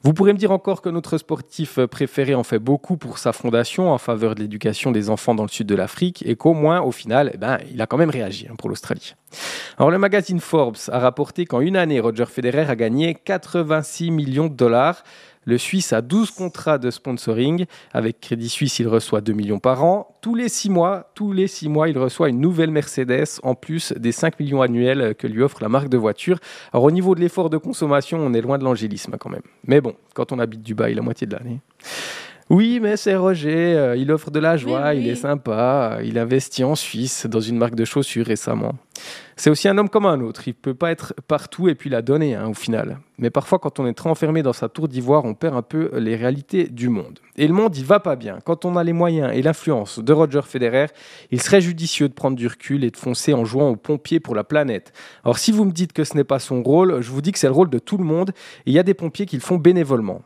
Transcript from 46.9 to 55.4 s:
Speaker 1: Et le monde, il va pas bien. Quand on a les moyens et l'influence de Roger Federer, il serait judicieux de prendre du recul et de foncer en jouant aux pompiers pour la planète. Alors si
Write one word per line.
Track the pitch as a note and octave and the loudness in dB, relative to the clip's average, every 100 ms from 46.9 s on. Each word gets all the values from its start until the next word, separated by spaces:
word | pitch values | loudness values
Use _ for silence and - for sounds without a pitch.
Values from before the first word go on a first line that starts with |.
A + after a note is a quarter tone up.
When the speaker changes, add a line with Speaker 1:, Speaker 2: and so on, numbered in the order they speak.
| G#2+ D#2 - _ - | -2 -4 -16 _ 0
Speaker 1:
Et | D#3 | 2
le | |
monde, | F#3 A3 C#3+ | 4 2 0
il | C3 | 2
va | G3+ | 2
pas | F#3 B2+ | 2 -4
bien. | A2+ F#2 | -6 -10
Quand | - E3 F3+ | -4 -2 0
on | F3 | 0
a | |
les | E3+ | 0
moyens | E3+ F3 D#3+ C3 | 2 2 2 0
et | B2+ | 2
l'influence | D3 D#3+ - C3 G#2 - | 2 0 0 -2 -2 -4
de | A2+ | 4
Roger | D3+ D#3 C#3+ | 4 4 2
Federer, | C3+ C3+ A#2+ B2+ D3 - - - - | -2 -2 2 2 0 -4 -20 -20 -6
il | B2 | -4
serait | - G3 | 4 4
judicieux | F3 E3 E3 - C#3+ | 4 -2 -6 0 -2
de | |
prendre | - C3+ B2+ | 0 -4 -2
du | A#2 | -4
recul | - - C#3+ | -6 -4 -2
et | A#2+ | -2
de | - | -4
foncer | B2+ A#2+ - | -6 -2 0
en | C3+ A2+ | 2 2
jouant | B2+ C#3+ | 2 2
aux | A2 | 0
pompiers | - A2+ - D#3+ | -2 -4 0 -2
pour | C#3 A2 | 0 -4
la | |
planète. | G2+ D3+ C#3 G2+ - - - - | 0 0 0 -4 -8 -20 -20 -4
Alors | B2 | -2
si | A2+ | 2